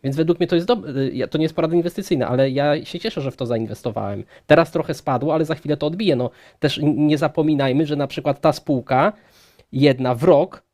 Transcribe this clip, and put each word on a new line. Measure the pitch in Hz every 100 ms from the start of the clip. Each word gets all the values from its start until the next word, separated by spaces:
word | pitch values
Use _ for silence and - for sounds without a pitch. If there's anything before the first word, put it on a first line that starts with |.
Więc | 135 139
według | 160 170
mnie | 175
to |
jest | 170 180
dob-, | 240 185 135
y, | 135
ja, | 123 -
to | 156
nie |
jest | 156
porada | 160 160 170
inwestycyjna, | 170 - 190 151 117
ale | 123 135
ja | 135 147 147
się | - 175
cieszę, | 220 180
że | 135
w | -
to | 120
zainwestowałem. | 117 113 110 123 110 104 101 - - -
Teraz | 156 160
trochę | 160 -
spadło, | 147 - 127 147
ale | 160
za | 151
chwilę | 139 143 147
to | 151
odbije. | 175 208 127
No, | 123 - - _
też | 147 -
n-, | 147 135 151
nie | 151
zapominajmy, | 151 - 156 147 135 135 151
że | 147
na | 139
przykład | - 143 139
ta | 160
spółka, | - - 135 - 127 175 - _ _ _ _ _
jedna | 131 143 127 127
w | 120
rok | 165 147 185 - _